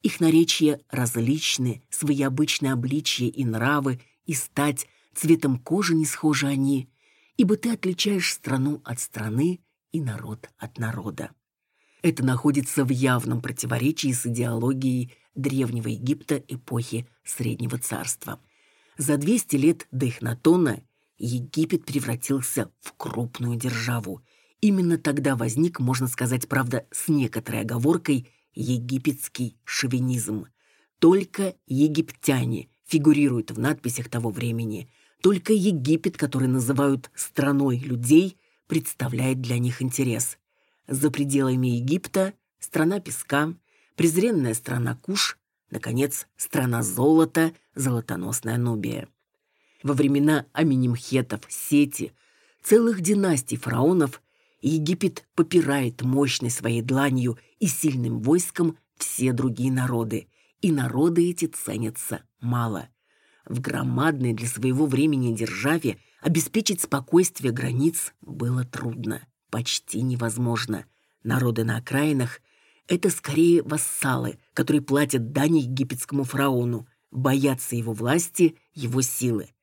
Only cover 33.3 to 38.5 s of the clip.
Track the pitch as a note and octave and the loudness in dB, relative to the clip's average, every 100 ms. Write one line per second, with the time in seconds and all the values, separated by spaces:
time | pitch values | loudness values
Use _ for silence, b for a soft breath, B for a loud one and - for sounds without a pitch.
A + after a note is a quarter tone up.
33.3 | A#2+ G#2+ A2+ B2+ - B2 B2 A#2+ A#2+ A2+ | 2 -4 -2 -2 -2 -4 -6 -6 -4 -4
34.3 | G#2+ A#2+ A#2 A2+ G#2 - b b b F#3 | -4 -4 -4 -4 -8 -10 b b b 2
35.3 | G3 - G#3+ F#3+ E3 B2+ D#3+ - - C#3 | 2 2 4 4 2 2 2 0 -2 -2
36.3 | C3 C3 C3 A#2+ C#3 C#3 C3+ - - - | 0 2 2 2 2 2 0 -4 -12 -6
37.3 | - C#3 C#3 C#3 B2 C#3 B2 A#2+ D#3 F#3+ | -2 2 2 2 0 -2 -4 6 6 6
38.3 | - _ | -6 _